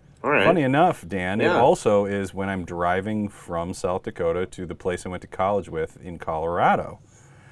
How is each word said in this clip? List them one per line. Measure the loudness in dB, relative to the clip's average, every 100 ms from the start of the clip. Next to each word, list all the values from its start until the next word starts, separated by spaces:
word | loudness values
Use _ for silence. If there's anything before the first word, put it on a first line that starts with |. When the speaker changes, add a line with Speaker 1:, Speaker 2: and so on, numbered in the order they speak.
| -20 -6
Speaker 1:
All | 0
right. | 4
Speaker 2:
Funny | 4 4
enough, | 4 4 4 2 -4
Dan, | -4 -2 0
it |
Speaker 1:
Yeah. | 2 4
Speaker 2:
also | 4 4 4 2 2
is | -2 -4
when | -4 -4
I'm | -4
driving | -6 -2 0 0 -2 -4 -4
from | -8 -8 -6 -6
South | -4 -4 -2
Dakota | -6 -4 -2 0 -4
to | -8 -10
the |
place | -6 -4 -4 -6
I |
went | -10
to | -10
college | -2 0 0 -2
with | -6 -6 -8
in | -14 -10
Colorado. | -6 -4 -2 2 2 2 -2 -12 -20 -20 -20 -20 -20